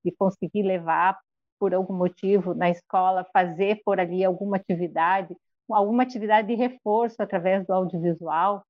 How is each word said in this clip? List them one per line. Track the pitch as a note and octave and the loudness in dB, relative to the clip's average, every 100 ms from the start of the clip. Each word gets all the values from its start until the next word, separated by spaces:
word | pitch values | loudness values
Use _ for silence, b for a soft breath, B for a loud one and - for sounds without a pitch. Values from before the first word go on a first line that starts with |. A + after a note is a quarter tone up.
de | F3 | -8
conseguir | - F#3+ F#3+ F3 G#3 | -2 -2 -2 -4 -2
levar, | G3 F#3 E3 D#3+ F3+ F#3+ _ _ _ _ | -2 -2 0 2 2 0 _ _ _ _
por | G3 | 0
algum | F3+ F#3+ | 0 -2
motivo, | F#3+ F3+ - G3 G3+ F3+ | -2 -2 -2 0 2 0
na | E3+ F3 | 0 0
escola, | F3 - F#3+ F#3 F#3 F#3 | 0 -2 0 2 0 0
fazer | F#3+ F3+ D#3+ G3 G#3+ | 0 0 0 0 0
por | - F#3+ | 0 0
ali | F3 F#3 | 0 0
alguma | F#3 F3+ G3+ G3 | 0 0 -2 -4
atividade, | - F3 F3 D#3+ E3 G3 F3 F3+ _ _ - | -2 -4 -2 0 0 0 -4 -14 _ _ -2
alguma | G#3 G3+ A#3+ | 0 2 2
atividade | B3+ G#3+ G#3+ G#3+ G#3 | 0 -2 2 2 2
de | A#3 | 0
reforço | B3 B3+ G#3 G#3+ A#3 A#3 | -2 -2 0 0 0 -2
através | G3+ G3 F3 G3 F#3 | -4 -2 0 0 0
do | |
audiovisual, | F#3+ F#3 F3+ F3 E3 E3 D#3+ F#3+ G3+ - | 0 0 -2 -2 -2 -4 0 0 -2 -8